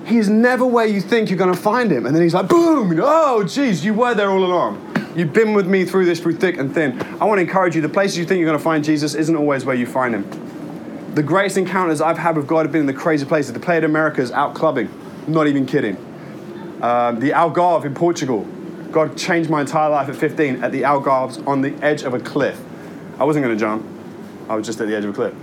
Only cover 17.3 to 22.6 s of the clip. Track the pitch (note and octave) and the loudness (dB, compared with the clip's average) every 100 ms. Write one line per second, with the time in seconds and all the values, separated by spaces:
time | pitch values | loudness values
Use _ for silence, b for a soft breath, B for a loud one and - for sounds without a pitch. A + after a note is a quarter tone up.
17.3 | D3 E3 D#3 F3+ E3 C#3 C3+ E3+ E3+ C#3+ | 2 2 4 2 2 0 -2 0 0 -2
18.3 | A2+ - - - - - D#3+ D#3 - - | -2 -4 -10 -14 -14 -2 0 0 -2 -2
19.3 | E3+ D#3+ D#3 C#3 D#3+ D3+ D3 C3 B2+ D#3 | 0 0 0 0 0 2 2 -2 -2 -2
20.3 | C#3 D3+ B2 A#2+ C3+ C3 C#3+ C3+ C3 C3 | 0 0 0 -2 0 2 2 2 0 0
21.3 | B2 - C#3 C3+ D3 D3 D3 C#3+ B2 - | -6 -2 0 0 0 -2 0 -2 -4 -4
22.3 | D3+ B2 - | -2 -2 -2